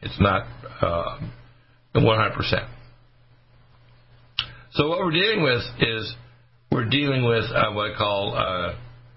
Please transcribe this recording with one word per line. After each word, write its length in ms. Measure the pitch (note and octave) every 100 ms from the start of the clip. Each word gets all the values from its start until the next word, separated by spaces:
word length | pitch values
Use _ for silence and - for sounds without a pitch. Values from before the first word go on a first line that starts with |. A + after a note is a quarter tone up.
It's 180 | - -
not, 260 | G2+ F#2+ - - - -
uh, 360 | F2 E2+ - - - - - - _ _ _ A2+
one 220 | A2 A2
hundred 180 | G#2+ -
percent. 280 | - - - - - - - _ _ - _ - - - - - - - - - - - -
So 180 | - D3
what 100 | E3+
we're 120 | F3+
dealing 300 | D#3+ G#3 G#3+
with 220 | D3 A#2+ - -
is 360 | A#2 A2+ - - - - _ _ _
we're 200 | B2+ A2+
dealing 340 | C#3 C#3+ C3
with, 220 | A#2+ A2+ -
uh, 220 | - A2+
what 200 | G#2 G#2
I 40 | -
call, 400 | G#2 G2+ G#2 A#2
uh, 380 | F#2+ F#2 F2 F2 - - -